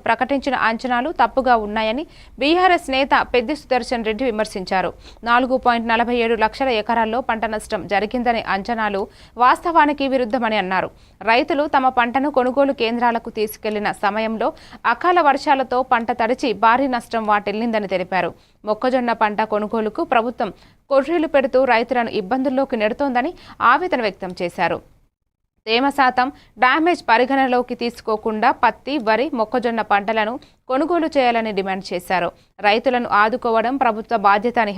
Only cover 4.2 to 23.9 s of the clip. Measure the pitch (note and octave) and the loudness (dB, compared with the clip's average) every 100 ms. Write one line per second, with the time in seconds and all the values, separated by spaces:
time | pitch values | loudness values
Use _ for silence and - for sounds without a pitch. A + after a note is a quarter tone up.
4.2 | C4 G#3+ G#3+ G#3 F#3 F#3+ E3+ - - - | -2 -2 -4 -6 -4 -2 -2 -6 -20 -10
5.2 | A#3 A#3+ B3+ C4 B3 A#3 A3+ A3+ A#3+ A#3+ | 0 0 2 0 2 0 0 0 0 0
6.2 | A3+ A3+ A3 - C4+ A3 G#3 A#3 A3 A#3 | 0 2 0 0 -2 0 0 0 0 -2
7.2 | - A3 A3+ G#3+ - G3+ F3 G3 G#3 B3+ | -4 -4 -4 -6 -6 -8 -2 -2 -2 -2
8.2 | A#3+ A3+ - G3 G3 A3+ G#3+ G3 A3+ - | -2 -2 -2 -4 -4 -4 -2 -4 -6 -12
9.2 | - A3+ B3 D#4+ F4 D#4+ D4 D4 C4+ C4 | -14 2 4 4 2 4 4 2 0 0
10.2 | A#3 B3 A3+ G#3+ F#3 F#3 - - - - | 0 -2 -2 -2 -2 -2 -4 -8 -20 -8
11.2 | G#3 A#3+ - B3+ D4+ C#4+ C4 B3+ A#3+ C4+ | 2 2 2 -2 0 2 2 2 0 0
12.2 | D4 C#4 B3 C4 C#4 C4 A3+ A#3 A#3+ A#3 | 0 0 0 2 0 0 -2 0 0 0
13.2 | A3+ A3 G#3 - G#3+ G#3 G3 - G3+ G#3+ | -6 -6 -6 -4 -6 -2 -4 -2 -2 -2
14.2 | A3 G#3+ C4 - - - - A#3 F4 F4+ | -4 -2 -4 -6 -20 -4 -2 0 2 4
15.2 | C#4+ C4+ D4+ C4+ B3+ B3 C4 A#3 A#3 A#3 | 4 2 2 0 2 -2 2 0 0 -2
16.2 | A3+ B3+ C4+ G3 A3+ B3 C#4 A#3+ - A3+ | 0 0 -2 2 4 4 2 -2 -4 -4
17.2 | G#3+ G#3 G#3 G#3+ A#3 A3 G3+ F#3 F3+ F#3 | 0 0 0 -4 -2 -2 -2 -4 -2 -2
18.2 | E3+ - _ _ G#3+ G#3 B3+ B3+ A#3+ A3+ | -2 -6 _ _ -6 -2 0 0 0 0
19.2 | G#3+ G#3 A3 G#3 G#3 A3+ G#3+ C4 E4+ B3 | 0 0 -2 -2 -2 -4 -4 -4 0 0
20.2 | A#3+ - G#3+ - - _ - C4+ C4+ E4+ | 0 -4 -6 -8 -20 _ 0 0 2 -2
21.2 | D#4 C#4+ B3+ B3+ C4 A3+ B3 B3 A3+ G#3+ | 2 0 2 2 4 2 2 -2 -2 -4
22.2 | F#3 C4 C4+ C4 C4+ A#3+ G#3+ A#3 C#4+ B3 | -4 -2 0 -2 -2 -2 -2 -2 -2 0
23.2 | C#4 - - - A3 D4 F4+ | -2 -6 -18 -2 2 2 0